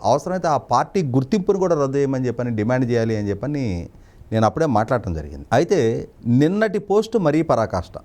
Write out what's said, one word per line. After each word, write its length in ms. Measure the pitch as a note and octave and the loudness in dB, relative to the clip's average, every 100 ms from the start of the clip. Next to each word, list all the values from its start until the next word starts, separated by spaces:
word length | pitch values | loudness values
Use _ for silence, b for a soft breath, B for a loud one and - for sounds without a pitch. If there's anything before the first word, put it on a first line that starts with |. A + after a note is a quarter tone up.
అవసరమైతే 460 | G2+ C3+ F3 F#3 E3+ | 0 0 0 -4 -2
ఆ 80 | C#3 | -2
పార్టీ 460 | - B2 D3+ G3 | 0 0 0 -2
గుర్తింపును 560 | D3+ B2 C3 A3 F3+ G3 | 0 0 0 0 0 0
కూడా 240 | F#3 D#3+ | 2 2
రద్దు 160 | C#3 C#3 | 0 0
చేయమని 280 | C#3 C3+ B2+ | 0 0 -2
చెప్పని 300 | A#2 B2 A2 | -4 -4 -2
డిమాండ్ 340 | G#2+ B2+ B2 | 0 0 0
చేయాలి 260 | A#2 A2+ G#2+ | 0 0 0
అని 140 | G#2 | -2
చెప్పని 580 | G2 C3 D3 B2 F2 - b b b - | -4 -4 -4 -4 -4 -8 b b b -4
నేను 140 | A2 A2 | 0 2
అప్పుడే 200 | - D#3 | 2 0
మాట్లాడటం 480 | G#2+ A2 B2+ G2 | 2 0 -2 -2
జరిగింది. 320 | D#2+ D2 C#2 C#2+ | -6 -8 -14 0
అయితే 560 | A#2+ E3 F#3+ D3 - - - - | 0 2 2 2 -2 -6 -8 0
నిన్నటి 520 | A#2+ D3+ G3+ A3 G3+ | 4 4 2 0 -2
పోస్ట్ 400 | D#3 G3+ A3 A#3 | 0 0 2 0
మరీ 240 | D#3+ D3+ | 2 2
పరాకాష్ట. 500 | D#3 A#2+ A2 F#2+ - - | 2 0 0 -4 -6 -12